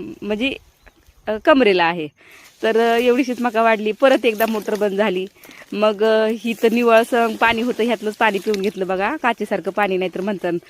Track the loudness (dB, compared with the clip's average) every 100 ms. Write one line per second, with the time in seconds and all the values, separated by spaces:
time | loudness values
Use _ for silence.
0 | -8 -10 -6 -4 -4 -6 _ _ -20 _
1 | _ _ -8 0 4 6 4 4 2 -2
2 | -8 -14 -20 -20 -20 _ 0 2 2 2
3 | 2 2 0 -4 -2 2 2 2 -2 2
4 | 2 4 0 0 -2 -2 -4 -2 -2 0
5 | -2 -2 -6 _ -20 -20 -10 -2 0 2
6 | 2 2 0 -2 -4 0 0 2 4 4
7 | 4 0 0 0 0 0 -2 -2 -2 -2
8 | -4 0 0 0 -2 -2 -4 -4 -4 -4
9 | -4 -4 -4 -4 -4 -6 -4 -4 -2 -2
10 | -4 -6 -6 -6 -4 -6